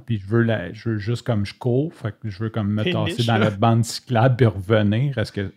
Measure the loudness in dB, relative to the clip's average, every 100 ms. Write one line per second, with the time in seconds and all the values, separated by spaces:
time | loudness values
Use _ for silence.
0 | -4 -6 -2 0 2 0 -4 -8 -6 -4
1 | -4 -6 -2 -2 -2 -4 -2 0 -2 -4
2 | -10 -8 -10 -6 -6 -2 -2 0 0 0
3 | -2 -2 0 2 2 2 4 4 2 -4
4 | -2 2 4 6 2 2 0 2 4 2
5 | 0 -2 -4 -4 -8